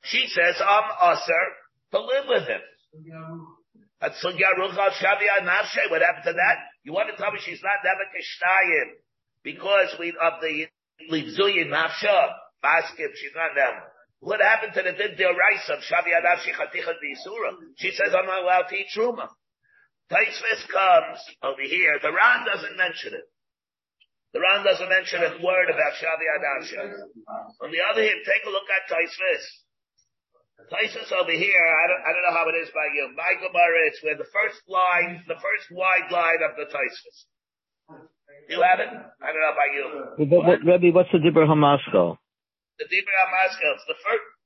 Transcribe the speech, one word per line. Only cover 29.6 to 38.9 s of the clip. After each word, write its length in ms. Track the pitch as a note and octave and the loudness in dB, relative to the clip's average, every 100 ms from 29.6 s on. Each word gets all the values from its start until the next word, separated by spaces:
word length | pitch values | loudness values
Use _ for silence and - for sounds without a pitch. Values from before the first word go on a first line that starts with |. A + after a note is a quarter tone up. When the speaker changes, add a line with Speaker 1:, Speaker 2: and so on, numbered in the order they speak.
| _ _ _ _ _ _ _ _ _ _ A#2 | _ _ _ _ _ _ _ _ _ _ -10
Speaker 1:
Taisus 400 | F3 A3 A#3 - | -4 -4 -6 -6
over 200 | F#3 E3+ | -2 0
here, 280 | D#3+ G3 F#3+ | 0 2 2
I 260 | E3 D#3 E3+ | 4 2 2
don't, 120 | F3+ D#3 | 0 -2
I 60 | |
don't 80 | F3 | 0
know 140 | F3+ E3+ | 0 0
how 100 | D#3+ | 0
it 60 | |
is 160 | D#3+ D#3 | -2 -4
by 160 | D#3+ D3+ | -6 -4
you. 160 | C#3+ C3+ C#3 | -4 -6 -6
My 180 | F3 F#3 | -4 -2
Gemara, 540 | F#3 F3 E3+ E3 D#3 | -2 2 4 4 2
it's 100 | D3+ | 0
where 140 | D3+ D3+ | -6 -6
the 80 | D#3 | -6
first 320 | - G#3+ - _ | -4 -4 -6 _
line, 560 | F#3 F3+ F3 F3 E3+ - | 0 2 2 0 -6 -10
the 80 | |
first 340 | E3 F#3+ G#3 - | -8 -4 -4 -6
wide 380 | F3+ F#3 F#3 F3 | -2 2 2 2
line 300 | F3 E3 E3 D#3 | 0 2 2 0
of 100 | - | -4
the 80 | D3 | -8
Taisus. 560 | C#3+ B2+ - - _ _ _ _ _ _ _ _ D3 - _ _ C#3+ - | -4 -6 -6 -20 _ _ _ _ _ _ _ _ -20 -20 _ _ -20 -8
You 140 | E3 | 2
have 160 | F3+ F#3 | 4 4
it? 100 | |
I 400 | - | 0